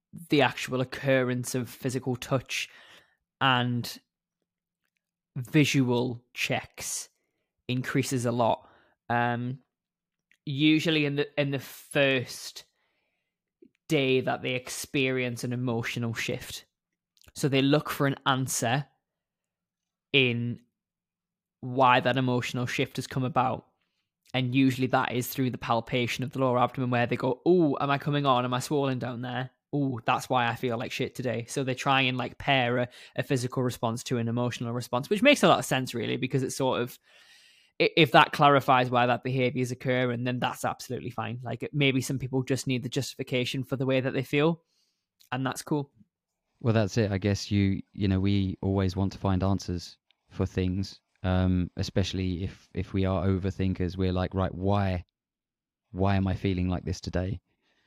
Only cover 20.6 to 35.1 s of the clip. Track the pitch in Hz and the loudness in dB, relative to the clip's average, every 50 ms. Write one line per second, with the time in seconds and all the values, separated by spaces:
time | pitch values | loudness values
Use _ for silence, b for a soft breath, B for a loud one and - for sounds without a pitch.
20.6 | - _ _ _ _ _ _ _ _ _ _ _ _ _ _ _ _ _ _ _ | -12 _ _ _ _ _ _ _ _ _ _ _ _ _ _ _ _ _ _ _
21.6 | - 127 123 131 131 123 127 131 - 123 123 135 131 127 123 120 - - - 123 | -12 -4 0 4 6 6 6 6 4 2 2 2 2 2 0 0 -2 -4 -4 -4
22.6 | 123 117 - - 135 - - - - - - 139 127 123 - 131 123 120 - - | -4 -4 -2 -2 -4 -4 -4 -8 -8 -6 -4 -4 -4 0 0 0 0 0 -2 -4
23.6 | - _ _ _ _ _ _ _ _ _ _ _ _ _ - 127 131 123 123 139 | -8 _ _ _ _ _ _ _ _ _ _ _ _ _ -4 -2 -2 2 4 4
24.6 | 135 131 123 127 131 127 131 131 123 - - 127 120 - - - 131 123 117 - | 4 4 4 2 0 0 2 0 0 0 -2 -4 -4 -4 -4 -2 -2 -2 -2 -4
25.6 | - - 120 113 - - 139 127 120 117 - - 127 123 - 127 131 127 123 123 | -2 0 0 0 0 -2 -2 -2 0 -2 -2 -6 -6 -6 -2 0 0 2 2 2
26.6 | 123 123 - 135 127 123 123 120 120 117 127 - - 127 120 - - 165 180 180 | 2 0 0 -2 -2 0 2 2 2 0 0 -2 -2 -2 -2 0 2 4 4 6
27.6 | 165 143 135 - 139 139 139 139 - 156 147 147 143 139 127 123 123 123 123 123 | 4 4 2 0 0 0 -2 -2 0 -2 -2 0 2 2 2 2 2 0 -2 -4
28.6 | 127 - 156 143 139 135 131 127 117 123 110 117 127 123 123 123 127 127 _ _ | -2 -2 0 0 0 0 -2 -2 -4 -6 -8 -8 -8 -8 -6 -6 -8 -8 _ _
29.6 | _ _ - 147 139 135 123 113 - - 127 120 - - 131 123 120 117 117 - | _ _ -4 -2 -2 -2 -2 -2 0 0 0 0 0 0 0 2 2 0 0 -2
30.6 | - 123 113 117 123 - - - 131 - - - 127 127 110 117 120 - - 147 | -2 -2 -2 -2 -4 -6 -4 -4 -4 -4 -4 -4 -4 -2 -2 -4 -6 -6 -4 -4
31.6 | 135 131 127 - - 143 135 135 135 127 127 127 123 - - - - 143 139 131 | -2 -2 -4 -2 0 2 2 4 2 2 0 -2 -4 -6 -10 -4 0 2 2 4
32.6 | 123 120 123 123 120 B B B B B B - 127 - 143 123 120 123 - 135 | 2 2 2 0 -2 B B B B B B -6 -2 0 0 0 -2 -2 -2 -2
33.6 | 123 127 120 - - 113 113 - - - 131 117 113 117 117 120 123 120 - - | -2 -2 -2 -2 -2 -2 -2 -4 -4 -4 -2 -2 0 0 0 0 -2 -2 -4 -4
34.6 | 123 117 120 123 123 - 123 123 147 - | -6 -6 -6 -6 -4 -4 -4 -4 -2 -2